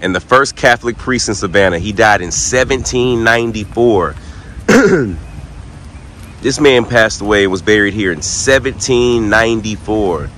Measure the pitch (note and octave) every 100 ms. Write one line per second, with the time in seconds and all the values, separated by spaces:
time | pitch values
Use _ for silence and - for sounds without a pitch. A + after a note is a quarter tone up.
0 | F2+ F#2 - B2+ C3+ - C3+ A#2+ A#2 A#2
1 | - B2+ - G#2 G2 E2+ F#2+ E2+ G2+ G2+
2 | A2 G#2 F2 E2+ - B2+ C3 C3+ B2 B2+
3 | B2 A#2+ A2+ A#2 A#2 A2 G2+ - A#2+ G#2
4 | D#2+ C#2+ - - - - - G#3 A3+ F3
5 | A#2 E2 - - - - - - - -
6 | - - - - - C3+ D3 B2+ A2 A#2+
7 | A2 F#2+ G2+ G#2 G2 F#2 F2 G#2+ G2+ G2+
8 | F#2+ D#2 D2 - - C3+ B2+ F#2+ - B2
9 | B2 A#2+ A2 G#2+ A2+ A2+ G#2+ G#2 - A2
10 | G2+ E2 C#2+